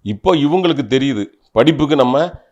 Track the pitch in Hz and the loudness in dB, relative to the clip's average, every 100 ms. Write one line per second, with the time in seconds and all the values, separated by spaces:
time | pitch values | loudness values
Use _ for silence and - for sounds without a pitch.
0 | 101 104 190 170 143 180 180 147 113 131 | -8 -2 0 0 0 0 0 -2 -2 -2
1 | 139 110 101 _ _ 110 139 147 147 147 | 0 -4 -8 _ _ 2 2 2 0 2
2 | 123 135 175 - _ | 2 0 -2 -8 _